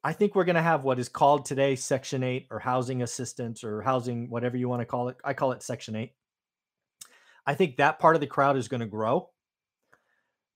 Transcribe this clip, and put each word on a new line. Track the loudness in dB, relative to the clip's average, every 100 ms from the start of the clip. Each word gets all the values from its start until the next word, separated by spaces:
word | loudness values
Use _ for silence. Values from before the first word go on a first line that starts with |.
I | -4
think | 0 2
we're | 2
gonna | 4 4
have | 4 2
what | 2 0
is | -2
called | 4 6 6
today | 0 0 2
Section | 0 -2 -2 -2 -4
eight | -2 -4 -8
or | -8
housing | -2 -2 -2 -4
assistance | -4 -6 -10 -8 -8 -8
or | -8 -4
housing, | 0 0 -2 -6 -6
whatever | -4 -2
you | -2 -2
wanna | -4
call | -4 -4 -4
it. | -6
I | -8
call | -2 -2
it | -2
Section | -8 -10 -8 -8
eight. | -10 _ _ _ _ _ _ _ _ _ -20 _ _ _
I | -6
think | 0 0
that | 4 2 6
part | 4
of | 4
the | 0
crowd | 2 2
is | 2 -2
gonna | -6 -6
grow. | -2 0 0 -2 _ _ _ _ _ _ _ _ _ _ _ _